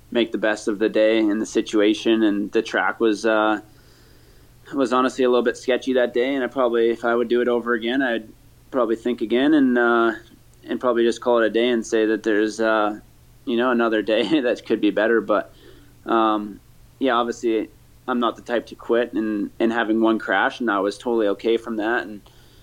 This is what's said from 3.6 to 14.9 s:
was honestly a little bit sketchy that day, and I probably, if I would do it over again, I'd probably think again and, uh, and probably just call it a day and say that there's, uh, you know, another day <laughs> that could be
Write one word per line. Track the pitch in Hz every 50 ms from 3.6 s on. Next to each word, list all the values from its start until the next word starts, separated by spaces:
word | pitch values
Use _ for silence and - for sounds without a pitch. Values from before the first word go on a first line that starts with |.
| - - - - - - - - - - - - - - - - - - - - - - -
was | 139 135 110
honestly | 127 127 127 127 127 - 127
a | 123
little | 123 120 117
bit | 120 113
sketchy | - - 127 123 120 - 135 127
that | 127 120 117 -
day, | 123 120 135 143
and | 135 123
I | 120
probably, | - 135 127 120 117 117 113 117
if | 113 - -
I | 117 117
would | 120 120 113
do | 120 120
it | 120 123
over | 120 120 110 117 120
again, | 113 113 117 127 135
I'd | 135 123 117 110 110 - - - - - - - - -
probably | - 131 120 110 113
think | 113 - 123 120 120
again | 120 107 117 123 135 151 160
and, | 147 135 127 123 123
uh, | 120 117 120 117 117 117 110 - - - - - - - - - -
and | - 127 113
probably | - 123 120 117 117
just | 117 113 -
call | - 127 120 117 113
it |
a | 107
day | 104 113 120 123
and | 123 117 104
say | - 117 110 110 107
that | 110 104 107
there's, | 110 104 101 107 107 104 107
uh, | 113 110 110 110 104 104 107 107 - - - - - - - - -
you | 135 120 113
know, | 123 131
another | 123 117 117 113 110 107 98
day | 110 107 113 120 143 160 151
<laughs> |
that | 120 123 104 - -
could | - 117 101
be | 107 104